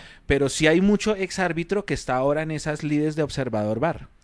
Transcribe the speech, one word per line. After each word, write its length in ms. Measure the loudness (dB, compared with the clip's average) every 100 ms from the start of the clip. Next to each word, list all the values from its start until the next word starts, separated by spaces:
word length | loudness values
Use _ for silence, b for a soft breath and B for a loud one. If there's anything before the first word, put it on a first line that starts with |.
| B B 0
pero 220 | 2 2
sí 180 | 2 4
hay 120 | 6
mucho 340 | 4 4 2 -2
ex 240 | -4 -2
árbitro 440 | -2 -2 -2 -4 -2
que 80 |
está 220 | -6 -2 0
ahora 260 | 2 0
en 80 | -2
esas 320 | -4 -4 -4
lides 320 | -2 0 0 -2
de 80 |
observador 560 | -4 -2 -4 -2 -2 0
var. 260 | -2 -2 -10 _